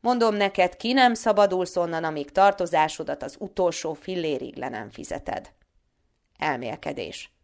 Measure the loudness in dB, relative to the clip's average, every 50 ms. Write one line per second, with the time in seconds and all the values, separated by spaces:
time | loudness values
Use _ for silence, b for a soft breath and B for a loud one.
0 | _ 0 2 4 4 2 4 2 0 0 4 2 2 2 2 -4 -4 0 4 6
1 | 6 6 6 4 2 2 4 6 4 4 4 0 -2 -2 0 -2 -2 0 -2 -4
2 | -4 -4 -4 -4 -8 -4 2 4 6 6 6 2 -4 0 2 2 2 2 0 -6
3 | -8 -8 -8 -8 -8 -12 -10 -10 -14 -12 -2 0 0 0 0 -2 -6 -6 -8 -8
4 | -8 -8 -6 -4 -2 -2 -4 -4 -6 -10 -10 -8 -8 -8 -8 -8 -12 -12 -14 -14
5 | -10 -10 -10 -10 -8 -8 -8 -8 -8 -14 _ _ _ _ _ _ _ _ _ _
6 | _ _ _ _ _ _ _ _ -4 -4 -4 -4 -6 -10 -10 -10 -10 -10 -8 -8
7 | -10 -10 -10 -14 -16 -18 _ _